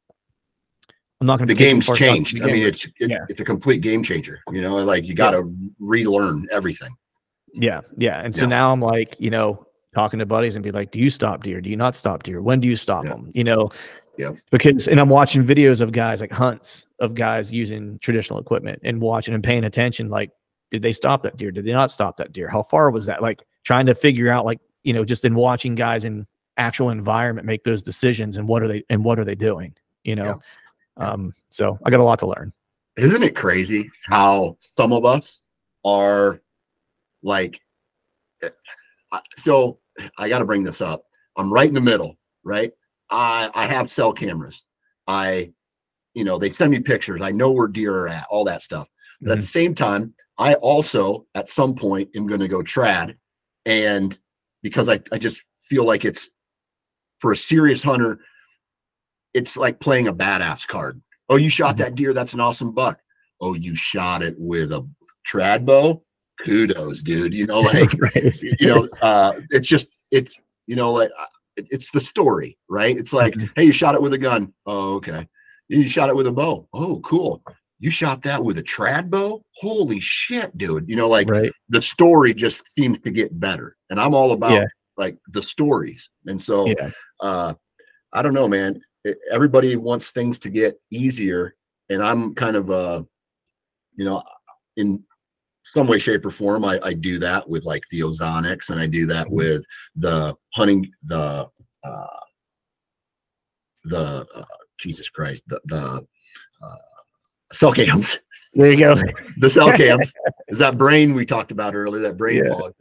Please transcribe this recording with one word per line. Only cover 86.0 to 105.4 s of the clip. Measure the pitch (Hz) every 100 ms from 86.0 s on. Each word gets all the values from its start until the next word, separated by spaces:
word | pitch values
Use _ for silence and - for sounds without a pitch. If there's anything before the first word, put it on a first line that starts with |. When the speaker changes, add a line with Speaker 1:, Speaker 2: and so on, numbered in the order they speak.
| - _ -
Speaker 2:
And | 98
so, | - 101 95
Speaker 1:
Yeah. | 92 71 - - -
Speaker 2:
uh, | 98 92 85 - _ _ _ _ _
I | -
don't | 143
know, | 135 120
man. | 98 98 98 - _ 104
E-, | - -
everybody | 117 143 131 127 123
wants | 117 120 -
things | 123 120 120
to | 98
get | 107 107 - _
easier. | 113 131 123 98 90 87 - _ _ -
And | 98
I'm | 104 120 113
kind | 85 117 107
of, | 95
uh, | 92 87 85 80 _ _ _ _ _ _ _ _ -
you |
know, | 98 95 - - _ _ _ -
in | 104 98 - _ _ _ _ _
some | - 151 131
way, | 107
shape, | 117 104 101
or |
form, | - 101 107
I, | 101 92
I | 95
do | 82 87 90
that | 87 95 -
with, | 82
like, | 80 76 -
the | 82
Ozonics, | 80 80 82 82 85 92 -
and | 82
I | 82
do | 82 82
that | 80 80
Speaker 1:
Mm-hmm. | 78
Speaker 2:
with | 80 76 - - - -
the | 85 80 76 - _
hunting, | - 104 98 95 _
the, | 76 82 73 71 - _ _ _
uh, | 69 53 - - - _ _ _ _ _ _ _ _ _ _ _ _ _ _ _
the, | 80 85 76 69 58
uh, | - - - _ -
Jesus | 87 78 -
Christ, | - 73 67